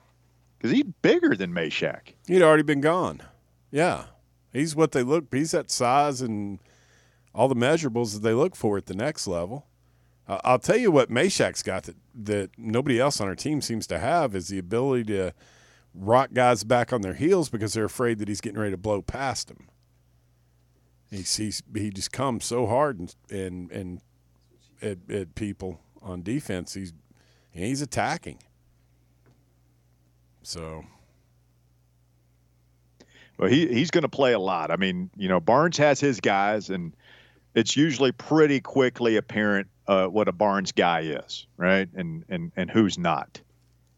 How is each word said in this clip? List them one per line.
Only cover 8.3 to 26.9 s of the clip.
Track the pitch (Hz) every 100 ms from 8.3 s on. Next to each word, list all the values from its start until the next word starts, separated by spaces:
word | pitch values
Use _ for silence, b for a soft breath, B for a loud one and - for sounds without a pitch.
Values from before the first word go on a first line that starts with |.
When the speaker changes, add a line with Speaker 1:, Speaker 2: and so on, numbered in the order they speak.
Speaker 2:
look | 113 175 -
for | 113 101
at | -
the | 95
next | 127 156 -
level. | 85 90 135 - _ _ _ _ _ -
Uh, | 98
I'll | - 127
tell | - 214
you | 240
what | 151 117
Mashack's | 117 180 - 104 90
got | - 92
that, | - - _ 120
that | 104 104 95 -
nobody | 113 113 143 117
else | 139 -
on | 101
our | 87
team | 135 151
seems | - 113 -
to | 85
have | 117 170 139 98
is | 82
the | 98
ability | 87 113 139 127 110
to | 98 90 - b b b b b
rock | 85 95 117 135
guys | 120 123 120
back | 107 123 120
on | 123
their | 95
heels | 85 151 190 147
because | 113 107
they're | 110 104
afraid | - 120 113
that | 104
he's | 104
getting | 120 101
ready | 104
to | 92
blow | 107 104
past | 87 120 135 - -
them. | - - _ _ _ _ _ _ _ _ _ _ _ _ _ _
He's, | 101 90 -
he's, | 107 95 - 104
he | 104
just | 98 -
comes | - 135 113
so | - 120 117
hard | 117 147 104
and, | 87 - _
and, | 101 92 90 90
and | 110 92 90 - _ _ _ _ _ _ _
at, | 107 92 -
at | 104 87 -
people | 104 98 95 82 _ _
on | 90 90
defense. | 87 135 - 95 85
He's, | 98 95